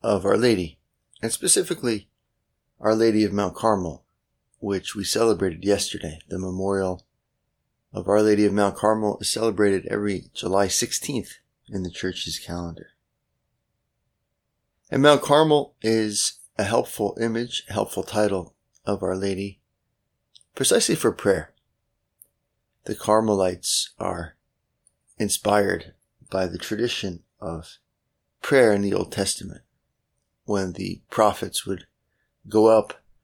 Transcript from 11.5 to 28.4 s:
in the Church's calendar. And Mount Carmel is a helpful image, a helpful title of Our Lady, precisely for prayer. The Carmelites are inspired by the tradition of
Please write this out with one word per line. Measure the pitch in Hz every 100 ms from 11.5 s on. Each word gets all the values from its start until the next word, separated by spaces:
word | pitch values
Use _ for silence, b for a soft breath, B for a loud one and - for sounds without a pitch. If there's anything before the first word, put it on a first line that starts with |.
| _ -
in | 101
the | 90
Church's | - 92 - - 78
calendar. | - 87 85 80 - _ _ _ _ _ _ _ _ _ _ _ _ _ _ _ _ _ _ _ -
And | 135
Mount | 147 139
Carmel | - 147 156 147 - _
is | 110 110 107 101 - - _ -
a |
helpful | 104 117 127 - 101 -
image, | 113 113 123 - -
a |
helpful | 107 - 98
title | - 107 104 95 82 _ _ _ -
of | 98
Our | 90 95
Lady, | 98 95 101 - _ _ _ _ _ _ _ _ _
precisely | - 131 233 -
for | 160 117
prayer. | - 104 87 - _ _ _ _ _ _ _ _ _ _ _ _ _
The | -
Carmelites | 104 - 110 110 98 92 90 - - - -
are | 92 87 85 _ _ _ _ _ _ _ _ -
inspired | 104 - 104 104 98 87 - _ _ _ -
by | 95 90
the | 87
tradition | - 107 120 - 98 85 _ _
of | 95 82 85 - _ _ _ _ _ _